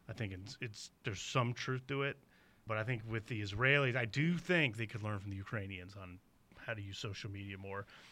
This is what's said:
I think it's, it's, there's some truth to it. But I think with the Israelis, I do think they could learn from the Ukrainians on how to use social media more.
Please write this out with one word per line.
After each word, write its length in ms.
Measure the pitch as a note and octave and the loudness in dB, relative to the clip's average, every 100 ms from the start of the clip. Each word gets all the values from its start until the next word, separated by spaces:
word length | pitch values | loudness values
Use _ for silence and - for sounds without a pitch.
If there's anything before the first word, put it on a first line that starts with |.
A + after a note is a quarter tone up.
| - | -10
I 60 | |
think 180 | A2 G#2+ | -4 -2
it's, 240 | F#2 G2+ - | -4 -8 -8
it's, 280 | A#2+ G#2 - _ | -8 -8 -14 _
there's 180 | - G2 | -6 -4
some 320 | - C3+ A#2+ | 0 2 2
truth 340 | B2 - C3 C3 | 0 -2 -2 -2
to 140 | C#3 | 0
it. 140 | C#3 - - - - - - | 0 -2 -12 -20 -20 -12 -2
But 120 | A2 | 0
I 60 | |
think 180 | A2 A#2+ A2 | 2 0 0
with 200 | A2 G#2 | -2 0
the 160 | A#2 | -2
Israelis, 540 | G2+ G2+ B2+ C#3+ C3+ B2 | -2 4 6 8 6 2
I 100 | A#2 | 2
do 320 | C3 D#3+ F3 | 4 4 4
think 380 | - F3+ C#3+ G#2+ | 4 6 6 2
they 100 | A2+ | -4
could 160 | A2+ | -2
learn 160 | G#2+ G#2 | -2 -2
from 140 | G2+ | -4
the 40 | F#2+ | -6
Ukrainians 600 | G2 A2+ G2 F#2+ F2+ G2 | -4 -4 -4 -6 -10 -12
on 180 | F#2 F2+ _ _ - - | -12 -14 _ _ -20 -14
how 180 | - | -8
to 60 | A2 | -6
use 160 | G2 F#2+ | -6 -6
social 340 | A2+ F#2+ G#2+ | -4 -4 -6
media 280 | G2+ G2 G2 | -6 -6 -8
more. 260 | G2 G2 G2+ - - | -6 -6 -8 -14 -20